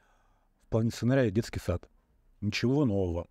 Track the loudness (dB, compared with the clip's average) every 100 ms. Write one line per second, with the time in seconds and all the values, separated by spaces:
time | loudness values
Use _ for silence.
0 | _ _ _ _ _ _ _ 0 0 0
1 | 0 2 2 0 -4 -6 -4 -4 -6 _
2 | _ _ _ _ -4 -2 0 2 2 2
3 | 0 -2 -6